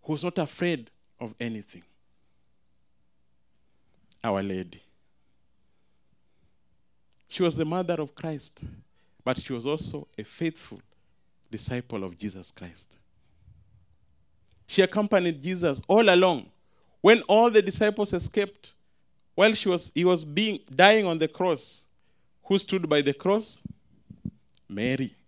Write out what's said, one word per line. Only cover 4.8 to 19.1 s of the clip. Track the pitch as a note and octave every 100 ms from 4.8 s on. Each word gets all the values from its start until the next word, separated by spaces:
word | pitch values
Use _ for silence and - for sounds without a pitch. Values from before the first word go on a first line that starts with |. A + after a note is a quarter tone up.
| _ _ _ _ _ _ _ _ _ _ _ _ _ _ _ _ _ _ _ _ _ _ _ _ _
She | -
was | F3 D3
the |
mother | D#3 F3+ F3
of | E3 D3
Christ, | - D#3+ D3 - - - - _ _ _ _
but | C3 B2+
she | -
was | B2
also | B2 D3+ - D3 - -
a |
faithful | G#2+ - E3 D#3+ - G2 _ _ _ _ _ _ _
disciple | A2 - B2 B2 A2
of | F#2+ F2
Jesus | G#2 F#2 F2
Christ. | - F2+ - - _ _ _ _ _ - - _ _ _ _ _ _ _ _ _ _ -
She | -
accompanied | F#3 G#3 G#3 G3 F3 D3
Jesus | D3+ F#3 E3+ B2+ -
all | G3+ A3
along. | F3+ F#3 D3 F#2+ _ _ _ _ _
When | F#3+ A#3
all | - G#3+ A#3+
the | G#3+
disciples | G3 - G#3+ G#3 G3+
escaped, | F3 - G#3+ G3+ - - _ _ _ _